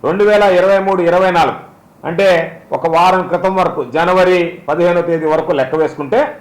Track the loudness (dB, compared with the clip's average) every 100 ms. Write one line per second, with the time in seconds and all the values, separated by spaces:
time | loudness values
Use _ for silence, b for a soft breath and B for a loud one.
0 | -4 0 2 4 4 2 2 2 0 0
1 | 2 2 2 2 0 -2 -14 -20 _ _
2 | -8 0 2 2 0 -10 -10 -6 -2 2
3 | 2 2 -2 -2 -2 0 -2 -2 -6 -2
4 | 0 2 2 2 -2 -6 -6 -2 0 0
5 | 0 -2 0 -2 0 -2 -2 -2 -4 -4
6 | -4 -2 -2 -6